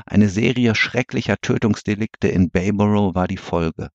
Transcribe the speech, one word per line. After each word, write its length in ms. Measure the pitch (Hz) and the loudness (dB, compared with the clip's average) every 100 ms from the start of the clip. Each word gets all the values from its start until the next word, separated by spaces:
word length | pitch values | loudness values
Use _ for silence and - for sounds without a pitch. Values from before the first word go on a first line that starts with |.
| - | -2
Eine 220 | 98 104 | 4 4
Serie 480 | 92 127 123 117 104 | 2 0 2 2 2
schrecklicher 600 | - - 127 127 117 101 | 0 -2 -2 -4 -2 -4
Tötungsdelikte 880 | - 123 113 104 - 104 110 - 101 | -2 0 0 0 -2 -4 -4 -4 -2
in 220 | 90 87 | 2 2
Bayborough 640 | 92 95 101 104 104 98 90 | 2 -2 0 2 2 0 0
war 100 | 90 | -2
die 120 | 92 | -4
Folge. 500 | - 87 82 - 73 | -4 -2 -2 -4 -12